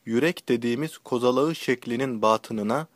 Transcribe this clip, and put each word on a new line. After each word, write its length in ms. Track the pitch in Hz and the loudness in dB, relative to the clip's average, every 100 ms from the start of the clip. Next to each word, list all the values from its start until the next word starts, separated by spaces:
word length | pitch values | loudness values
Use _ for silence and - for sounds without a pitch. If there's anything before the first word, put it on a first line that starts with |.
| - | -2
yürek 440 | 113 156 175 - | 0 2 0 -2
dediğimiz 480 | 120 120 120 151 - | 0 0 -2 -6 -10
kozalağı 580 | - 123 123 131 151 160 | -4 0 2 2 0 -2
şeklinin 680 | - 123 120 120 135 113 | -2 -2 -2 -4 -4 2
batınına 680 | 107 110 - 113 104 135 156 | 4 2 0 -4 -2 -2 -4